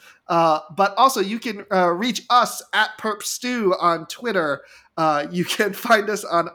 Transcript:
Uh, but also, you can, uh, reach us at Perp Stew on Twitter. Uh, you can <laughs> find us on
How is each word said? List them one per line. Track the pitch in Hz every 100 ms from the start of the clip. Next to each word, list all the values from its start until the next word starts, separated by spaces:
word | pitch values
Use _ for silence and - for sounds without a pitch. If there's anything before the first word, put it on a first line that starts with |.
| - _ -
Uh, | 170 165 156 - 165
but | 202 202
also, | 262 240
you | 196 226
can, | 240 202 -
uh, | 185 175
reach | 175 240 202 -
us | 240 220 - -
at | 196 214 -
Perp | 220 208
Stew | - - 247 247 196 -
on | 175 165 160
Twitter. | - 240 190 156 135 - - _ -
Uh, | 160 147 151
you | 175
can | 165 - 208
<laughs> |
find | 196 - 220 208
us | 208
on | - 170 170